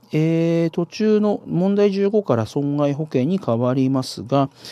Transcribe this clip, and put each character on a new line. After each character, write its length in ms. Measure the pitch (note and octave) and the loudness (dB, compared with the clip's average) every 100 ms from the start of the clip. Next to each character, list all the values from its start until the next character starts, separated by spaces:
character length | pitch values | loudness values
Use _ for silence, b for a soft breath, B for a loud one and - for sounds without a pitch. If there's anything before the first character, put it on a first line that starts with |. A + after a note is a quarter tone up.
| _ | _
え 560 | D#3 D#3+ E3 E3 E3 E3 | -2 0 0 0 0 0
ー、 20 | |
途 140 | E3+ E3+ | -2 -6
中 340 | - G#3+ G#3+ | -2 2 2
の 220 | G#3 - - | 2 -2 -4
問 300 | D#3+ F#3+ G3+ | 0 0 2
題 160 | G3+ | 2
十 180 | G3 G3 | 2 0
五 140 | G#3+ | 0
か 120 | G3+ A#2 | 2 0
ら 100 | A2 | 0
損 320 | D3 C#3+ C#3+ | -2 -2 0
害 160 | C#3+ | 0
保 100 | C#3+ | -2
険 220 | D#3 C3+ C3 | -2 -2 0
に 120 | F#3+ | -2
変 220 | - A#2 | -2 0
わ 140 | B2 | 0
り 160 | C3+ C3 | 0 0
ま 120 | C3+ | 0
す 220 | B2+ - | -4 -10
が、 240 | G#2 C#3 C3+ | -2 0 0
ま 20 | B B | B B